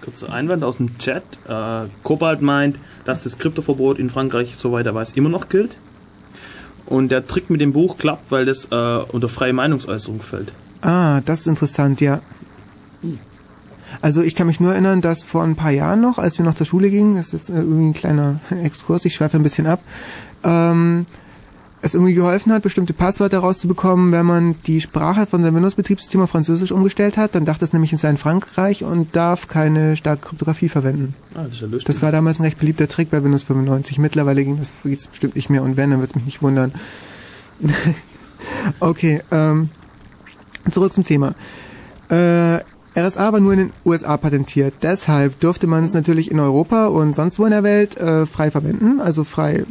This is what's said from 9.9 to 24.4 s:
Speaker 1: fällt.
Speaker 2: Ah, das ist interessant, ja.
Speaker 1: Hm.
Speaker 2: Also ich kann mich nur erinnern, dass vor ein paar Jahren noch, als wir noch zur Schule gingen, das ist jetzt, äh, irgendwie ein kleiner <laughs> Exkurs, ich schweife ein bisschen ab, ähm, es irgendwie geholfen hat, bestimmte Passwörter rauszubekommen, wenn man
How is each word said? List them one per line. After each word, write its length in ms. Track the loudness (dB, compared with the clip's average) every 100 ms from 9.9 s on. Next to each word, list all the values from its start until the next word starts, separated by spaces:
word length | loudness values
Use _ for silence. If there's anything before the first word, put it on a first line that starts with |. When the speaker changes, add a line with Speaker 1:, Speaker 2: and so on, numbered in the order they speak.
| -8 -8 -12
Speaker 1:
fällt. 320 | -10 -10 -12 -16 -20 -6
Speaker 2:
Ah, 400 | 0 2 2 2 0
das 160 | -2
ist 60 | -2
interessant, 520 | 0 0 0 0 2
ja. 220 | 0 0 -6 -20 -20 -20 -20 -20 -20 -12
Speaker 1:
Hm. 180 | -12 -12 -16 -20 -20 -20 -20 -20 -20 -4
Speaker 2:
Also 200 | 0 2
ich 140 | 0 2
kann 120 | 0
mich 120 | 2
nur 120 | 2
erinnern, 300 | 4 2 2
dass 220 | 2 -2
vor 200 | -2 0
ein 120 | 0 0
paar 160 | 0
Jahren 280 | 0 2 2
noch, 180 | 2 2
als 200 | -2 0
wir 80 | 0
noch 100 | 0
zur 120 | 0
Schule 240 | 2 2
gingen, 240 | 4 2 2
das 180 | -4
ist 0 |
jetzt, 160 | -8 -4
äh, 120 | -2
irgendwie 280 | 0 2 2
ein 40 |
kleiner 460 | 0 0 2 0 -2 -6
<laughs> 180 | -4
Exkurs, 400 | -4 -4 -2 0
ich 120 | -2 -2
schweife 220 | 0 2
ein 60 |
bisschen 220 | 2 2 0
ab, 160 | -2 -4 -18 -16 -18 -20 -4
ähm, 640 | 0 2 4 2 2 0 -4 -12 -20 -20 -20 -20 -20 -8
es 120 | -2
irgendwie 220 | 2 4 4
geholfen 360 | 2 2 2
hat, 120 | 2
bestimmte 300 | 2 0 -2
Passwörter 460 | 0 -2 0 0 2
rauszubekommen, 720 | 0 0 -2 0 2 4 4
wenn 140 | 4 2
man 300 | 2